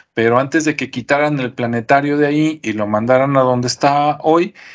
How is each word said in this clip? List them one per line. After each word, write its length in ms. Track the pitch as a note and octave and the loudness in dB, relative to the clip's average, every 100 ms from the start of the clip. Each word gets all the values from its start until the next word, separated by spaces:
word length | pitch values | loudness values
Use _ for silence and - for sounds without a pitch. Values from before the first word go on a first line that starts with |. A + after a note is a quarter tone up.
| _ | _
pero 240 | - A2+ A#2+ | -2 2 2
antes 260 | C3+ D#3+ | 0 0
de 100 | D3+ | 0
que 160 | D3 C3 | -2 -6
quitaran 480 | B2 A2+ C#3+ D3 D3 | -8 -2 0 0 -2
el 140 | B2 | -6
planetario 640 | - A#2+ A#2 A2+ C#3 C#3+ D3 | -4 -4 -4 2 2 2 0
de 100 | C#3+ | 0
ahí 340 | D3 D#3 D#3 | 2 0 -2
y 100 | A2+ | -6
lo 140 | G#2+ G#2 | -4 -2
mandaran 500 | G#2+ A#2 B2+ C3+ C3+ | -2 2 2 2 2
a 60 | |
donde 260 | B2+ B2 B2 | 2 0 -2
está 500 | - C#3+ C#3+ D3 D3 | 0 0 2 0 -2
hoy, 320 | D#3+ E3+ G3+ - - | 0 0 0 -8 -20